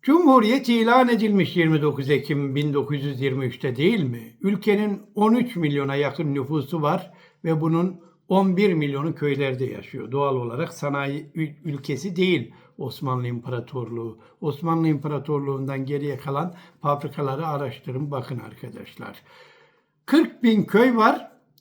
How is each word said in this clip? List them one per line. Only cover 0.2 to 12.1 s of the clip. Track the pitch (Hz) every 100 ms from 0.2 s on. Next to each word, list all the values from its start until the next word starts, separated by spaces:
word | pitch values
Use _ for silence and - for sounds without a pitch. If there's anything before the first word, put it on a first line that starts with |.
| 349 262 214 262 240
ilan | 233 220 254 247
edilmiş | 233 220 202 170 180
yirmi | 160 156
dokuz | 147 139 135
Ekim | 139 - 147 139
bin | 135 147
dokuz | 143 127 147
yüz | 143 127
yirmi | 135 127 131
üçte | - 143 120
değil | 165 226
mi? | 139 120 113 _
Ülkenin | 196 202 220 202 214 196 -
on | - 214
üç | 240 240 175
milyona | 156 143 139
yakın | 139 143 135 156
nüfusu | 139 131 156 127 170
var | 147 180 - - _ _
ve | 165 160
bunun | 160 165 180 - - _ _
on | 190 196 180
bir | 214
milyonu | 160 147 139 156
köylerde | - 147 139 139 127
yaşıyor. | 131 - - 135 -
Doğal | 135 143 131
olarak | 120 120 160
sanayi | - 147 143 139 143 -
ül-, | - 156 -
ülkesi | 160 143 - 135 196